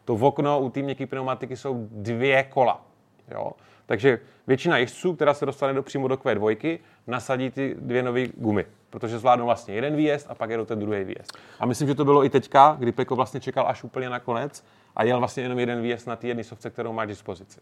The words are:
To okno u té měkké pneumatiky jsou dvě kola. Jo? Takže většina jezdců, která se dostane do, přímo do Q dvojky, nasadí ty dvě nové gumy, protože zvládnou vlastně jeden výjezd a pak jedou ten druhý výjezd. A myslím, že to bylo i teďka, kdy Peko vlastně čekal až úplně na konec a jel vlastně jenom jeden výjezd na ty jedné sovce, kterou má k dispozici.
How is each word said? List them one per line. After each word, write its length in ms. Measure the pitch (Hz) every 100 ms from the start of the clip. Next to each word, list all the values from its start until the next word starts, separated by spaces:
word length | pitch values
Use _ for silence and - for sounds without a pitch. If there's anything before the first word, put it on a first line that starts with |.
| -
To 80 |
okno 460 | 110 139 139 143 147
u 100 | 131
té 120 | 139
měkké 240 | 139 131 135
pneumatiky 500 | 135 131 127 123 127
jsou 300 | 139 123 107
dvě 520 | 110 101 117 135 135
kola. 380 | 135 139 120 - - _ _ _ -
Jo? 200 | - - - _ - -
Takže 340 | 113 135 117 - _ -
většina 300 | - 175 135
jezdců, 380 | 123 - 180 156
která 180 | 147
se 120 | 143 135
dostane 280 | 127 139
do, 100 | 135
přímo 240 | 131 139 131
do 100 | 131
Q 180 | 135 107
dvojky, 440 | 107 110 156 165 - _ -
nasadí 440 | 123 - 127 131
ty 240 | 131 135 85
dvě 240 | 127 123
nové 240 | 127 120 127
gumy, 380 | - 110 104 - _ _
protože 300 | 107 113 113
zvládnou 260 | 123 123 120
vlastně 300 | 117 - 101
jeden 200 | 139 151
výjezd 320 | 151 143 -
a 60 | 123
pak 140 | 110
jedou 160 | 113 110
ten 140 | 113
druhý 240 | 104 104
výjezd. 340 | 95 98 - - - -
A 60 | 117
myslím, 220 | 120 143
že 80 | 143
to 100 | 143
bylo 200 | 143 127
i 40 |
teďka, 460 | 131 - 139 147 147
kdy 120 | 120
Peko 240 | 113 127 123
vlastně 240 | 120 135
čekal 280 | 131 135 123
až 160 | 127
úplně 260 | 120 131 127
na 100 | 123
konec 440 | - 117 143 - - _ _ -
a 80 |
jel 160 | 113 123
vlastně 240 | 123 -
jenom 160 | 127 123
jeden 220 | 120 120
výjezd 260 | 117 117 -
na 80 | 113
ty 120 | 120
jedné 160 | 117
sovce, 260 | 107 110 117
kterou 240 | - 113
má 120 | 113 107
k 20 |
dispozici. 520 | 101 - 90 95 -